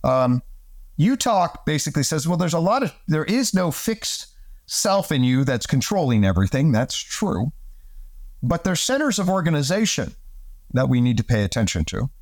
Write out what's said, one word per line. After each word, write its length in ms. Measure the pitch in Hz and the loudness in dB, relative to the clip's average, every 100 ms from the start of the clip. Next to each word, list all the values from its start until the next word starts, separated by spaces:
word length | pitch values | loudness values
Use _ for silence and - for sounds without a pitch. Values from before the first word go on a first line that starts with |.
Um, 380 | 131 131 127 123 - - - - - - | 2 2 4 2 -2 -20 -20 -20 -12 0
U 180 | 175 269 | 2 2
Talk 480 | 269 202 170 - | 2 2 0 -2
basically 380 | - 151 - 147 | -2 -2 -2 -2
says, 260 | 131 156 151 | -2 -2 0
"Well, 80 | 175 | 0
there's 160 | 175 | 0
a 40 | 165 | 2
lot 240 | 175 247 | 2 2
of, 100 | 226 - - | -2 -6 -2
there 160 | 156 | -2
is 300 | 156 233 240 | 0 0 2
no 160 | 185 180 | 0 0
fixed 560 | - - 220 - - - - - - - | -2 -4 -4 -6 -8 -12 -20 -20 -20 -8
self 440 | - 214 196 - | -2 2 0 2
in 140 | 143 | 2
you 200 | 127 127 | 2 2
that's 220 | 139 123 - | 2 0 0
controlling 560 | 135 - 202 143 113 | -2 0 0 2 4
everything." 500 | 98 90 98 135 151 | 4 2 2 2 2
That's 240 | 110 123 - | 2 0 -6
true. 540 | - - 208 - - - - - - - - - - - | -8 -4 -2 -2 -4 -6 -18 -20 -18 -18 -18 -18 -18 -6
But 220 | 120 165 | -2 0
there's 160 | 190 175 | 0 0
centers 380 | - 269 294 208 | 0 0 0 0
of 120 | 185 | 0
organization 880 | 190 170 151 139 190 214 - 113 - - - - - - | 0 2 0 0 0 0 -2 -6 -10 -18 -18 -18 -20 -4
that 160 | 127 131 | 0 2
we 100 | 127 | 4
need 160 | 123 117 | 4 2
to 80 | |
pay 200 | - 113 | 2 0
attention 420 | 101 - 101 90 78 | 0 0 0 0 -2
to. 240 | 98 123 - | -2 -6 -6